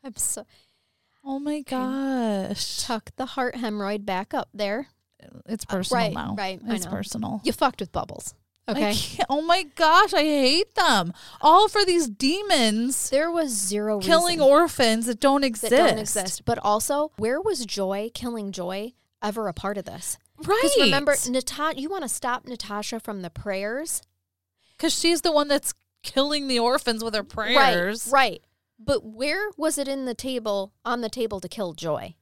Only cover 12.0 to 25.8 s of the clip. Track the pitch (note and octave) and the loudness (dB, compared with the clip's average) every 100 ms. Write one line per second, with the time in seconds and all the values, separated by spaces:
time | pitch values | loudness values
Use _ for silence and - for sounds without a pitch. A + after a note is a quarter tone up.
12 | C#4+ G3+ C4+ F4+ G#4 E4 A3+ G#3+ B3 C4+ | 2 0 0 0 2 4 4 2 -2 -2
13 | - C4+ D#4+ E4+ D4+ A3 G3 G#3 G#3+ G#3+ | 0 0 2 0 -2 -2 -2 -2 -2 -2
14 | F#3 E4 F4 E4+ C#4 C#4+ E4+ - A#3+ A3 | 4 4 4 4 6 8 6 4 2 4
15 | A#3 A3+ C#4 C#4 C#4 A3 A3+ B3 E4 A3 | 0 2 4 4 2 -2 2 6 6 4
16 | G#3+ G#3+ F#3+ - - A#3 G3+ G#3 - C#4+ | -2 -4 -4 -4 -2 0 2 2 2 0
17 | D#4 - A3 C4+ G4 E4 A#3 G3+ F#3+ G3 | -2 -2 -2 0 -2 -2 -4 -4 -2 -2
18 | A3 - A#3+ A#3 G3+ F#3+ F3 F#3+ A3 _ | -6 -8 -8 -6 -8 -6 -6 -6 -8 _
19 | _ _ G#3 G#3+ G#3+ E3+ G3 G3+ - - | _ _ -6 -4 -6 -4 -6 -6 -8 -10
20 | - - _ _ D#4 G#4 C5 C#5 C4 C#4 | -10 -10 _ _ 0 2 4 4 4 4
21 | D4 C#4 A#3+ B3+ B3+ - D4+ D4 C#4+ G4 | 2 0 0 -2 -4 -4 -4 -4 -6 -6
22 | C#4 - B3+ B3 - A#3+ - G#3 G#3 A3+ | -6 -6 -4 -6 -8 -14 -8 -8 -6 -8
23 | A3+ G3+ F3 - G#3 F#3+ G3+ B3 E4 - | -8 -10 -10 -10 -6 -4 -4 -6 -6 -8
24 | _ _ _ _ _ _ _ _ D#4+ - | _ _ _ _ _ _ _ _ -2 0
25 | E4 E4+ F4+ D4+ D4 C#4+ - - | 2 2 2 2 2 0 -2 -10